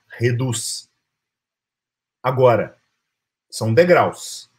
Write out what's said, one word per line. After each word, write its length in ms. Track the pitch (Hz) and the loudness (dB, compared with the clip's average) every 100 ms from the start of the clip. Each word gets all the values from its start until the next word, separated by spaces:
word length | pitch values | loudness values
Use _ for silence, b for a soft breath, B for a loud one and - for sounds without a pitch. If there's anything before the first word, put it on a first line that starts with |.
| _ | _
reduz. 800 | - 120 120 131 113 - - - _ _ _ _ _ _ _ _ _ _ _ _ _ | -4 -4 -2 -4 -6 -10 -12 -16 _ _ _ _ _ _ _ _ _ _ _ _ _
Agora, 560 | 127 131 127 110 82 - _ _ _ _ _ _ _ | -4 2 4 4 -2 -12 _ _ _ _ _ _ _
são 240 | - 113 | -8 0
degraus. 760 | 113 175 156 98 - - - - | 2 4 4 2 -4 -14 -18 -20